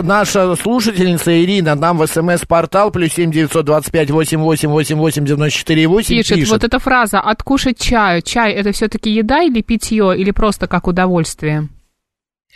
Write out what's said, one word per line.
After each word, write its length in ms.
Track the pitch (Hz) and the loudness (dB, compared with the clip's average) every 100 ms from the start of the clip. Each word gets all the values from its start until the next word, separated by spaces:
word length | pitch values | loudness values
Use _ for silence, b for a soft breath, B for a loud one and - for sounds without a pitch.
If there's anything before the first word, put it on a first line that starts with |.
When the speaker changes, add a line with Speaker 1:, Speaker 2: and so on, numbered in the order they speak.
Speaker 1:
наша 540 | 170 202 196 202 185 170 | 0 0 2 0 0 0
слушательница 840 | 208 247 220 185 185 170 170 170 | -2 0 0 0 0 0 2 2
Ирина 320 | 180 202 156 147 | 2 2 0 0
нам 240 | 165 170 | 0 0
в 80 | 156 | 0
С 100 | 165 | 0
М 140 | 175 | 0
С-портал 580 | 175 - 170 160 190 214 | -2 0 0 2 0 0
плюс 240 | 185 160 | 0 -2
семь 160 | - 170 | 0 0
девятьсот 340 | 156 156 165 156 | 0 0 0 0
двадцать 260 | 151 - | 0 0
пять 180 | 165 143 | -2 0
восемь 300 | 156 151 160 | 0 0 0
восемь 300 | 160 156 151 | 0 0 0
восемь 260 | 151 135 156 | 0 0 0
восемь 280 | 160 151 139 | 0 0 -2
девяносто 340 | 147 151 - | 0 -2 -2
четыре 260 | - 156 160 | 0 2 2
восемь 300 | 202 220 233 | 2 0 -2
Speaker 2:
Пишет, 220 | - 185 | 0 0
Speaker 1:
пишет. 160 | 147 | 2
Speaker 2:
вот 100 | 220 | 0
эта 160 | 233 262 | 0 -2
фраза 400 | 269 254 214 - | 0 2 2 0
«откушать 580 | - 220 - 269 262 233 | 0 -2 0 0 0 -2
чаю». 460 | - 233 196 170 | 0 2 2 0
Чай — 300 | - 240 220 | -2 -2 0
это 180 | 202 208 | 0 -2
все-таки 400 | - 220 220 220 | -2 -2 -2 -2
еда 320 | 220 220 285 | 0 0 2
или 180 | 339 233 | 2 0
питье, 520 | - 226 - 214 196 | -2 -2 0 0 2
или 180 | 185 196 | 0 0
просто 340 | - 220 - 180 | 0 0 0 -2
как 220 | 175 190 | -2 0
удовольствие? 800 | 180 185 175 160 - 156 151 151 - _ _ _ _ _ _ _ | 0 0 0 -2 -4 -4 -4 -4 -12 _ _ _ _ _ _ _